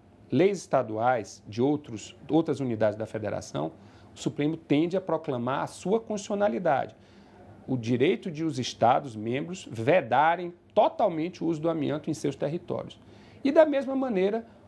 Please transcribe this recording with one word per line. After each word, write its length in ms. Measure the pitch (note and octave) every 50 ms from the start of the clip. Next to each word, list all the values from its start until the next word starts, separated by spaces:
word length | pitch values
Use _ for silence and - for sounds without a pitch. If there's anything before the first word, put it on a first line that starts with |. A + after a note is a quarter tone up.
| - - - - - -
leis 280 | - C3 F3 G3+ G3+ E3+
estaduais 840 | - - - C3+ B2 A2+ G#2+ G#2+ A2+ B2 B2+ A#2 G2+ - - - - -
de 140 | G#2 A2+
outros, 520 | B2 C#3+ D3+ C#3+ D3 - A#2 G2+ - - - - - -
outras 320 | C#3 D#3+ D#3+ D#3+ C#3+ A#2+
unidades 380 | C#3 B2 A2+ G#2+ A2+ G#2+ G#2 G#2+
da 80 | A2+
federação, 680 | - - A2+ G#2 G2+ G2+ F#2+ F#2+ - - C#3 D3+ E3 - - - - - - - - -
o 40 | -
Supremo 400 | - D#3 - - C#3+ D3+ D#3+ D#3+
tende 360 | - - D3 C#3+ E3 F3 F3
a 60 | F#3+
proclamar 640 | - - E3 D#3 - - C3 A#2+ A#2 B2+ C3+ D#3+
a 40 | D#3+
sua 320 | D3 - - - F3+ G#3 A3+
constitucionalidade, 960 | A3+ - G#3+ G3+ G3 - G#3 G3+ G3+ G#3+ A3+ A3 F3+ E3 C#3 B2+ A2+ - - - - - - - - - - - - - - - -
o 120 | - C3+ B2+
direito 520 | A2+ A2+ B2 A#2 C3 E3 A3+ A3+ - F#3+
de 140 | D3+ D3+ E3
os 140 | D#3+ C3+ B2+
estados 580 | A#2+ - - - - A2+ C3 D#3+ D3 C3+ G#2+
membros 500 | G#2+ G#2+ A2+ B2 C#3 D#3+ E3+ F#3 - - -
vedarem 800 | - A2+ A2+ B2 E3 F#3+ C3 A2+ B2 C3 D3+ E3 E3+ F3+ F3+ F3 - - _ _ _
totalmente 680 | G#3 A#3+ D#4+ D#4+ - A#3+ G3 E3+ D#3 D#3 F#3 F#3 -
o 40 | E3+
uso 160 | D#3+ E3+ D3+
do 80 | D3+ E3+
amianto 400 | E3 D#3+ C#3 C3 C#3 D#3 - -
em 40 | D3+
seus 220 | - - C#3+ C3+
territórios. 640 | - D#3 D3 D#3 F3 - - B2 A#2 - - - - - - - - - - - -
E 80 | - C4+
da 140 | D4+ E4 D#4
mesma 320 | D#4 C#4 C4+ C4 B3+ C4+
maneira 500 | C4+ C4 C4 A3 F#3 F#3 G3+ G#3 A3+ A3+ - - - -